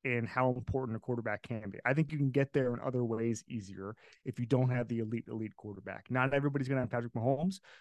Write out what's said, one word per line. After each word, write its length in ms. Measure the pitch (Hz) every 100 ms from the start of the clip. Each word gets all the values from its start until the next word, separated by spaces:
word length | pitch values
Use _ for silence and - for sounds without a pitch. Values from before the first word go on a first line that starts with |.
in 220 | 135 120 113
how 240 | 127 127
important 460 | 123 - 135 127 110
a 40 |
quarterback 420 | - 120 113 104
can 260 | - 113 101
be. 120 | 95
I 80 | 123
think 200 | 143 147
you 60 | 151
can 120 | 139
get 220 | 139 139
there 200 | 147 127
in 40 | 120
other 240 | 135 123
ways 380 | 120 113 117 110 -
easier 480 | 117 95 95 98 107 - -
if 140 | - -
you 80 | 117
don't 240 | 127 127
have 160 | 123 120
the 140 | 117
elite, 240 | 110 117 -
elite 300 | 113 110 -
quarterback. 500 | 107 98 95 104 -
Not 240 | 127 131
everybody's 340 | 143 143 143 131
gonna 140 | 135
have 80 | 123
Patrick 240 | 120 117
Mahomes, 440 | 117 117 135 180 190 - -